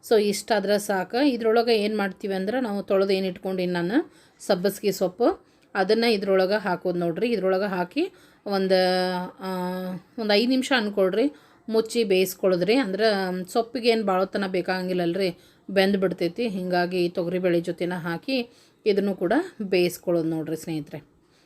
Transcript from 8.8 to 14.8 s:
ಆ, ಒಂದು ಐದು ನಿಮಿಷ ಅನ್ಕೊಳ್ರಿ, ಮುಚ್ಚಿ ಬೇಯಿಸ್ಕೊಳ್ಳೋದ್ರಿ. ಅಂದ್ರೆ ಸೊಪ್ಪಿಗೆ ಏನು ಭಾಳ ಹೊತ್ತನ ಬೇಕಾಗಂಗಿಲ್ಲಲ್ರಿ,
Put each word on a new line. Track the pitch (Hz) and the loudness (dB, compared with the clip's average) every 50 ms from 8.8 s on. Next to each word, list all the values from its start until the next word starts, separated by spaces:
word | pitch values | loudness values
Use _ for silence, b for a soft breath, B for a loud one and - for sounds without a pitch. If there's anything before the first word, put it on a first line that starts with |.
| 185 185 185 185 185 185 185 180 180 185 - - | 4 2 2 0 0 -2 -2 -4 -6 -8 -10 -10
ಆ, | 190 185 185 185 180 180 185 185 185 185 185 170 - _ _ - | -8 -8 -6 -4 -4 -6 -6 -6 -8 -8 -10 -10 -14 _ _ -8
ಒಂದು | 226 208 208 | -2 2 2
ಐದು | 208 233 247 | 2 2 2
ನಿಮಿಷ | 262 262 254 - 277 | 0 0 0 0 0
ಅನ್ಕೊಳ್ರಿ, | 247 214 208 202 208 190 185 180 208 254 285 B B B B B B B - | 0 0 -2 0 0 0 4 4 4 4 2 B B B B B B B -2
ಮುಚ್ಚಿ | 220 220 220 226 - 240 226 | 0 0 0 0 0 -2 2
ಬೇಯಿಸ್ಕೊಳ್ಳೋದ್ರಿ. | 202 190 185 190 185 - - - 190 185 175 180 185 226 | 2 4 2 2 0 -2 0 2 2 2 2 2 2 2
ಅಂದ್ರೆ | 277 269 190 185 190 220 226 208 196 190 185 180 185 180 - - | 2 2 0 -2 2 2 2 2 2 -2 -2 -4 -6 -6 -2 -2
ಸೊಪ್ಪಿಗೆ | 240 226 233 - 262 220 240 | -2 -2 -2 -6 -2 2 2
ಏನು | 226 226 220 | 2 2 2
ಭಾಳ | 202 185 185 | 0 2 2
ಹೊತ್ತನ | 190 185 - 208 202 | 0 0 -2 -4 -4
ಬೇಕಾಗಂಗಿಲ್ಲಲ್ರಿ, | 190 185 185 175 - 185 185 | -2 -2 -2 -2 -2 -4 -4